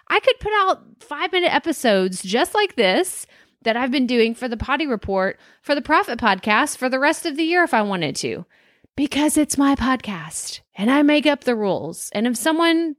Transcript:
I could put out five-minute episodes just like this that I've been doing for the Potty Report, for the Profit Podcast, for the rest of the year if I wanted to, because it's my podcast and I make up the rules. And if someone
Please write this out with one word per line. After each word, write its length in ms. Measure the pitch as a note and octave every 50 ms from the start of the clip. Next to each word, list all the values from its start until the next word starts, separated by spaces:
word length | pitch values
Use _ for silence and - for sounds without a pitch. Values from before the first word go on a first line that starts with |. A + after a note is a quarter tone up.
| _
I 140 | - E4 G#4
could 180 | - C5+ B4 -
put 140 | - G#4 G#4+
out 300 | G#4 G4 F#4+ E4 - - - - _
five-minute 520 | - - D4 C#4+ E4+ F#4 F#4 F4+ F4 - -
episodes 720 | - - E4 D4+ - - A#3+ G3+ F#3+ F#3 G3 F#3 - -
just 320 | F#3 G3 A#3+ E4+ - -
like 220 | G#4+ G#4 - -
this 500 | - G3+ F#3 F#3 C4 F#4 - - - - - _ _ _ _ _ _ _
that 120 | A3+ A3
I've 160 | A#3 B3+ C4
been 160 | A#3+ D4+ B3+
doing 280 | A3+ B3+ A#3+ A3+ A3+ A#3
for 140 | - B3+ A#3+
the 100 | A#3 G#3+
Potty 280 | - - C#4 C#4 D#4+
Report, 540 | C#4+ A#3+ G#3 - - G3 F#3+ F#3 F#3+ - - _ _ _ _ _
for 120 | - C#4+
the 60 | D4
Profit 380 | - - D4+ F4 G4+ - D#4+ A3+
Podcast, 580 | B3 A3 F#3+ F#3 - A3 G#3 A3+ C#4+ C#4+ -
for 140 | - B3 B3+
the 80 | B3 C4
rest 260 | C4+ D4+ D#4+ - -
of 140 | E4+ C#4 D4
the 60 | E4
year 200 | D#4+ F4 F4+ E4+
if 80 | E4 -
I 80 | A3+
wanted 360 | G#3 G3+ G3 F3+ E3 C#3 C#3+
to, 280 | - - B2 G2 - F3 - _ _ _ _ _ _ _ _ _
because 420 | - C#4+ C#4+ - C#4 D4 D4+ - D#4
it's 180 | D4+ - -
my 180 | - C#4 C#4 C#4
podcast 840 | - A3+ B3+ C4 B3+ - G#3+ G3+ E3+ D3+ D#3+ - - - - - - - _ _
and 140 | - G3 A#3
I 120 | C4+ D4 D4+
make 220 | D4 D4 D4+ B3
up 200 | D4+ C#4+ C#4 -
the 120 | B3+ A#3+
rules. 540 | A3 G#3+ G3 E3+ - - D#3 E3+ - - - -
And 140 | G3+ A3
if 100 | B3 A#3+
someone 600 | A3+ - D#4+ D#4+ D#4+ E4+ E4 E4 E4 E4+ D#4+ C#4+